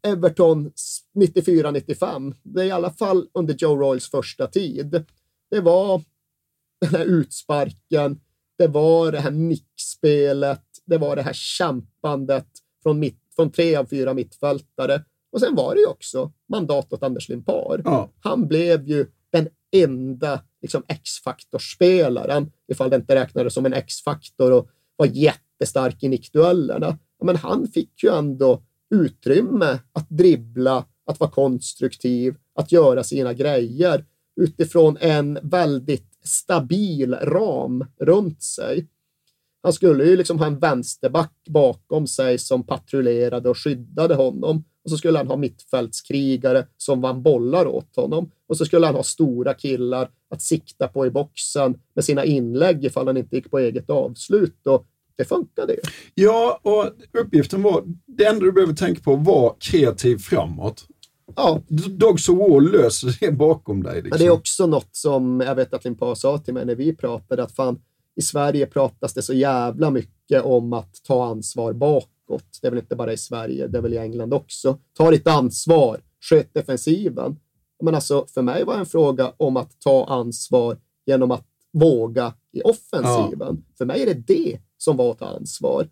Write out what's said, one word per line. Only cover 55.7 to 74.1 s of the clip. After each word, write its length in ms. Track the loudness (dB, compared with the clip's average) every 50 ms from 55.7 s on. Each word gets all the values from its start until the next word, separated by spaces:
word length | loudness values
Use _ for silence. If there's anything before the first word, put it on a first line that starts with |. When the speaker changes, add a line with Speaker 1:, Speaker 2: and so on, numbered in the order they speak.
| -4
Speaker 1:
ju. 60 | -4 -6 -12 -12 -14 -20 _ _
Speaker 2:
Ja, 460 | 4 4 4 4 4 2 0 0 -2 _
och 220 | 0 0 2 0 -2 -6 _ -20 -6 _ -4
uppgiften 400 | -4 2 2 2 2 2 -2 0 2
var, 200 | 2 2 0 -2 -4 -14 -14 _
det 200 | -18 0 2 2
enda 200 | 4 4 4 2
du 60 | 4
behöver 220 | 4 4 4 4 0
tänka 280 | -2 -2 -2 -2 -2
på 140 | 0 0 2
var 400 | 2 4 4 4 4 4 2 0 _
kreativ 580 | -8 0 2 4 4 4 2 0 0 0 0
framåt. 680 | 0 -2 -2 -2 -2 -2 -4 -6 -6 -6 -8 -8 -8 -20 _ _ _ -20 _ _ _ _ -16 -4
Speaker 1:
Ja. 260 | 0 2 2 2 0 -4
Speaker 2:
D-, 220 | _ -4 -4 -4 -4
Dogs 400 | 0 4 4 4 4 4 2 2
of 80 | 2
War 240 | 4 6 6 8 8
löser 560 | 6 6 6 4 4 4 2 0 -4 -4 -2 0
det 120 | 0 0
bakom 520 | 2 2 4 2 2 0 _ -6 -6 -4 -4
dig, 120 | -6 -6
liksom. 140 | -8 -6 -4
Speaker 1:
Men 100 | 0 2
det 60 | 4
är 40 | 4
också 360 | 4 4 2 -6 -2 0 0
något 220 | 2 2 0 -2 _ _
som 440 | -4 -2 0 0 0 0 0 0 -2
jag 160 | -2 -2 0
vet 180 | -2 -2 -2 -4
att 100 | -8 -8
Limpar 320 | -8 -6 -4 -4 -4 -4
sa 220 | -2 -2 -2 -2
till 160 | -2 -6 -8 -8
mig 120 | -6 -4
när 100 | -4 -4
vi 200 | -2 -2 -4 -2
pratade, 480 | _ -6 -6 -6 -8 -6 _ -4 -4 -4
att 80 | -6
fan, 280 | -4 -4 -4 -4 -4 -6 _ _ _ _ _ _ _
i 60 | -8
Sverige 440 | -8 -4 -2 -2 -2 0 0 0 -2
pratas 480 | -2 0 0 0 0 _ _ -10 -8 -8
det 80 | -8
så 120 | -6 -2 0
jävla 580 | 0 0 2 0 0 -2 -4 -2 -2 0 0
mycket 520 | 0 -2 -4 -6 _ _ _ _ 0 0 2
om 300 | 2 2 2 2 0 -6
att 300 | -8 -8 _ _ -20 _
ta 220 | -2 0 0 0
ansvar 480 | -2 -6 -8 -10 -10 -8 -6 -6 -6 -4
bakåt. 840 | -2 0 2 2 0 0 _ _ _ _ _ -10 -10 -10 _ -20 -6
Det 60 | -6
är 40 | -4
väl 80 | -4 -4
inte 160 | -6 _ -8
bara 180 | -6 -6 -6 -6
i 40 |
Sverige, 500 | -8 -8 -10 -10 -10 -8 -8 -6 -6 -6
det 100 | -6 -6
är 40 | -4
väl 120 | -4 -4 -4
i 40 |
England 360 | -4 -6 -8